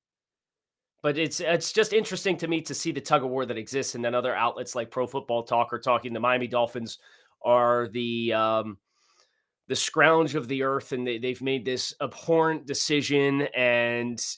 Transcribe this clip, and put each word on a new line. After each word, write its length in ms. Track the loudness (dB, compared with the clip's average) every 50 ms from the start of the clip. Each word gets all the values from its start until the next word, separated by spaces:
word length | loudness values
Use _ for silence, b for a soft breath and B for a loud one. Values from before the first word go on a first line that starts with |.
| _ _ _ _ _ _ _ _ _ _ _ _ _ _ _ _ _ _ _ _
but 160 | -2 -2 0 0
it's, 200 | -2 -2 -2 -4
it's 340 | 0 0 0 0 0 0
just 200 | 2 2 2 4
interesting 440 | 2 0 0 0 -6 -4 -2 -2 -2 0
to 100 | -2 -2
me 120 | -2 -2
to 120 | -2 -4 -8
see 160 | -6 -4 -4
the 100 | -4 -4
tug 220 | -2 2 2 2
of 80 | 2 0
war 160 | -2 -2 -4
that 120 | -4 -6 -8
exists. 360 | -8 -6 -4 -4 -4 -4 -6
And 100 | -4 -4
then 100 | 0 0
other 200 | 0 0 0 0
outlets 400 | 0 0 0 -2 -4 -8 -6 -6
like 160 | -6 -6 -6
Pro 160 | -4 -4 -4
Football 380 | -4 -4 -8 -4 -2 -2 -2 -2
Talk 280 | 0 0 0 0 0
are 60 | -4 -6
talking, 340 | 0 0 0 0 0 -4
the 60 | -6 -2
Miami 300 | 0 2 2 2 0 0
Dolphins 500 | 0 0 0 0 -2 -8 -8 -8 -12 b b b b b b b b b
are 460 | 2 4 4 6 6 4 4 2 0 -2
the, 440 | -4 -4 -4 -2 -2 -2 0 0
um, 460 | 2 2 2 2 2 0 -2 -4 -10 -14 _ _ _ _ _ _ _ _ _ _ _ _ _ _ _ _ _ -4
the 80 | -2
scrounge 580 | -2 -2 0 4 6 6 8 8 6 4 2 0
of 140 | -4 -4 -4
the 140 | -4 -2
earth, 300 | 0 0 -2 -2 -4 -6
and 140 | -6 -4 -2
they, 120 | -4 -4 -4
they've 240 | -4 -6 -6 -4
made 220 | -2 -2 -2 -2 -2
this 300 | -4 -4 -4 -4 -6 -6 -6
abhorrent 640 | -6 -6 -6 -8 -2 2 2 4 4 2 0 -2 -4
decision. 760 | -6 -2 -2 0 2 2 0 2 2 2 4 4 4 2 2 0 0 0
And, 640 | 2 4 4 4 4 2 2 0 -2 -2 -4 -4 -6 -6 -8 -8